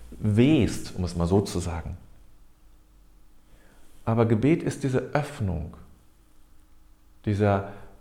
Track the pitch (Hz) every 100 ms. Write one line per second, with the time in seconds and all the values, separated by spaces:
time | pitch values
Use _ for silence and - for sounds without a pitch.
0 | - - 107 104 131 156 90 - - -
1 | 87 87 85 98 101 87 85 82 - 87
2 | - - - - - - - - - _
3 | - - - - - - - - - -
4 | - 113 113 110 131 170 139 - 135 123
5 | - 147 147 - 98 82 78 - - -
6 | - - _ - - - - - - -
7 | _ - - 101 104 98 - - - -